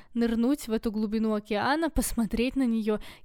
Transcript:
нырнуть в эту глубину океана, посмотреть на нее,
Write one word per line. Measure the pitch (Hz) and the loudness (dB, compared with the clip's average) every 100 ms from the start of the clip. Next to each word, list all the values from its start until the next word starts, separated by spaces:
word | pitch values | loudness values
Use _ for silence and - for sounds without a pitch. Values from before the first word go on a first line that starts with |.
| - | -8
нырнуть | 233 233 226 240 294 - | 0 0 2 2 0 0
в | |
эту | 220 240 | -2 0
глубину | 214 214 220 220 | -2 0 0 0
океана, | 214 208 208 233 294 330 | 0 -2 0 0 2 0
посмотреть | - - - 214 220 254 269 | 0 0 0 0 0 0 0
на | 247 | 0
нее, | 226 214 208 - - | 0 0 -2 -4 -12